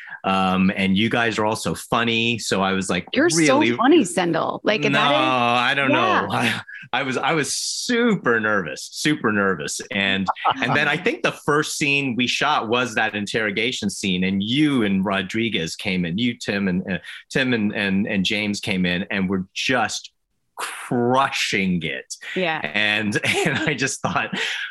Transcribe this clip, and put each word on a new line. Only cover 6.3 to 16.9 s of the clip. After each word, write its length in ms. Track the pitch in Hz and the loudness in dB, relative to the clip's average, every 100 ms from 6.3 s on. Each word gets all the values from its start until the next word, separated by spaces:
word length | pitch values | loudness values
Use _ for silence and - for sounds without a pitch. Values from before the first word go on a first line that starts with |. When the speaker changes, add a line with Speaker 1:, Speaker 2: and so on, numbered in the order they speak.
Speaker 1:
I, 300 | 117 117 - - - - | 0 0 -2 -8 -16 -4
I 100 | 127 | -4
was, 140 | 135 131 | -2 0
I 140 | 135 | 0
was 200 | 160 135 | 0 0
super 840 | - - - - 233 240 190 127 113 | -4 -6 -4 0 2 2 2 2 2
nervous, 480 | 107 101 78 - - | 2 0 -2 -8 -12
super 400 | - 156 151 117 | -4 -2 0 2
nervous. 480 | 104 98 85 71 - - | 2 2 0 -4 -8 -6
And, 360 | 101 98 95 95 - 160 - | -2 0 0 -2 -2 -2 0
and 120 | 123 | 0
then 140 | 143 147 | 0 0
I 80 | 156 | 0
Speaker 2:
<laughs> 80 | |
Speaker 1:
think 180 | 190 330 | -2 -2
the 100 | - | -4
first 440 | - - 147 151 - | -4 0 0 0 -2
scene 400 | 147 143 135 113 | -2 0 -2 -2
we 100 | 123 | -2
shot 420 | - 143 139 113 | 0 0 0 0
was 260 | 120 123 | 0 0
that 200 | 110 110 | 0 -2
interrogation 760 | 104 101 120 107 98 120 127 101 | -2 -4 -2 -2 -2 -2 -2 -4
scene, 340 | - 101 90 | -2 -2 0
and 180 | 92 98 | 0 0
you 400 | 104 139 151 135 | 0 2 2 2
and 220 | 104 95 | 2 0
Rodriguez 720 | 98 98 92 110 113 101 82 - | 0 -2 -2 -2 -2 -2 -4 -6
came 300 | 104 92 87 | -4 -2 -2
in, 100 | 92 | -2
you, 180 | 123 | -2
Tim 340 | 113 - 101 98 | -4 -4 -2 0
and, 220 | 90 95 | -2 -2